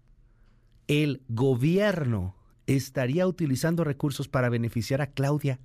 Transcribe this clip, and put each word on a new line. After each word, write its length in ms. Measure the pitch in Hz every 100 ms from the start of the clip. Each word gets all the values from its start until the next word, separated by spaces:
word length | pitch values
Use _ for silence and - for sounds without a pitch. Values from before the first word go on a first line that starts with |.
| _ - - _ - _ _ - -
el 340 | 147 151 131 -
gobierno 1080 | 113 135 123 147 180 208 170 131 110 92 - _ _ -
estaría 600 | 135 135 139 123 156 185
utilizando 560 | 180 160 127 165 170
recursos 460 | 156 135 147 135 135
para 220 | 135 123
beneficiar 500 | 120 117 120 104 135
a 120 | 143
Claudia 460 | - 139 147 143 127